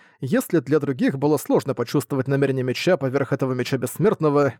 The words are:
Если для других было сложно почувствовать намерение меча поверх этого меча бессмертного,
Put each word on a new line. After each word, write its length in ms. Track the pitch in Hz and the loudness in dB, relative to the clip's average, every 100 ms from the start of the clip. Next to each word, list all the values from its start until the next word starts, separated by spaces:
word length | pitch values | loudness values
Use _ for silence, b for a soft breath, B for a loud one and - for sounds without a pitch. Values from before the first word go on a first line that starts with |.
| b b | b b
Если 400 | 131 233 - 165 | -2 0 2 0
для 180 | 131 151 | 2 0
других 400 | 139 127 - 135 | 0 0 0 0
было 200 | 147 147 | 0 0
сложно 360 | - 240 139 | 2 0 0
почувствовать 540 | 123 120 151 - 135 131 | -4 -2 -2 -2 -4 0
намерение 340 | 139 139 131 | 2 2 0
меча 340 | 127 120 175 180 | -2 -2 0 0
поверх 360 | 131 131 - | 0 -2 -2
этого 200 | 135 135 | -2 -2
меча 260 | 127 120 131 | -2 -2 -2
бессмертного, 760 | 123 - 214 - 151 143 139 | -4 0 0 2 2 2 2